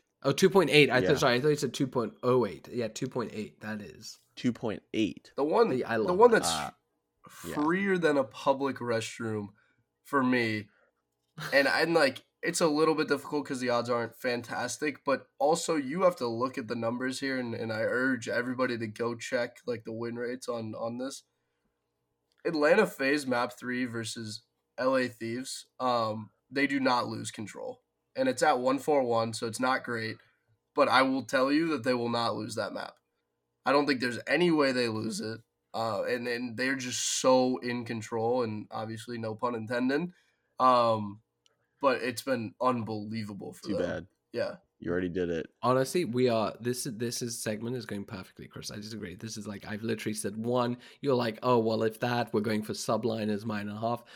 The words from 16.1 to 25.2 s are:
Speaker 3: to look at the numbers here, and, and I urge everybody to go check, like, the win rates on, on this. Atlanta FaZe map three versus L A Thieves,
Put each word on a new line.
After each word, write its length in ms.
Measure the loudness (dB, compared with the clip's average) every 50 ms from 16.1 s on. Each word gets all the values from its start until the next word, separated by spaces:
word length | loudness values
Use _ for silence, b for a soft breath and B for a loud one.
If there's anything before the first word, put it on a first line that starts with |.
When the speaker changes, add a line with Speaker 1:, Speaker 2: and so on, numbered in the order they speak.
| 2 2
Speaker 3:
to 100 | -2 -4
look 300 | -2 0 -2 -2 -2 -4
at 100 | -6 -6
the 80 | -4
numbers 440 | -4 -2 -2 -2 -2 -4 -4 -4 -4
here, 180 | -4 -4 -4 -4
and, 140 | -4 -4 -6
and 160 | -6 -4 -4
I 100 | -2 -2
urge 460 | -2 0 0 0 2 2 0 0 -2 -2
everybody 500 | -2 -2 -2 -2 -2 -2 -2 -2 -2 -2
to 100 | -4 -6
go 280 | -6 -4 -4 -4 -4
check, 420 | -6 -6 -4 -2 -2 -2 -4 -6 -10 -8 -8
like, 160 | -8 -8 -8
the 80 | -10 -8
win 220 | -8 -6 -6 -6
rates 320 | -6 -6 -6 -8 -8 -8 -6
on, 240 | -6 -6 -6 -8 -8
on 220 | -6 -6 -6 -6 -6
this. 260 | -8 -8 -10 -12 -16 _ _ _ _ _ _ _ _ _ _ _ _ _ _ _ _ _ _ _ _ _ _ _ -4
Atlanta 420 | -4 0 2 4 6 6 6 6 4
FaZe 400 | 2 0 0 2 2 0 0 0
map 260 | 0 0 0 -2 -6 -8
three 280 | -8 -6 -4 -4 -4
versus 560 | -4 -4 -6 -6 -6 -8 -8 -10 -10 -10 -12 -16 _ _ _ _ _ _ -2
L 180 | 0 2 2 2
A 100 | 2 0
Thieves, 600 | -4 -6